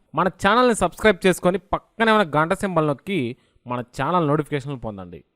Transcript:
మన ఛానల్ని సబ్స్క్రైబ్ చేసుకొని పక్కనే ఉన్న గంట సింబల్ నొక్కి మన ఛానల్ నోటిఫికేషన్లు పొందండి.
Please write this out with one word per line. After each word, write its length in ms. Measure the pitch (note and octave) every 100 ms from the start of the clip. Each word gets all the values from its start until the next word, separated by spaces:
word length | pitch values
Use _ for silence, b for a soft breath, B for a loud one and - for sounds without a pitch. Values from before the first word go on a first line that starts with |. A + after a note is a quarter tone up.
| _
మన 140 | D3 F3+
ఛానల్ని 460 | - G3 A3 B3+
సబ్స్క్రైబ్ 520 | A3 F3+ - A3 F#3+ F#3+
చేసుకొని 320 | F3 F3+ F#3
పక్కనే 540 | - E3 - _ A3+
ఉన్న 280 | G#3+ F#3 C#3+
గంట 120 | D#3+
సింబల్ 360 | F#3 G3+ E3+ D3+
నొక్కి 480 | C#3 - F#3+ A#2+ B2+ _ _ -
మన 140 | B2
ఛానల్ 480 | A#2+ - C#3 F3+ D#3
నోటిఫికేషన్లు 480 | D3+ D3 D3 C3+ C#3
పొందండి. 480 | A2+ G2+ F2+ E2+ _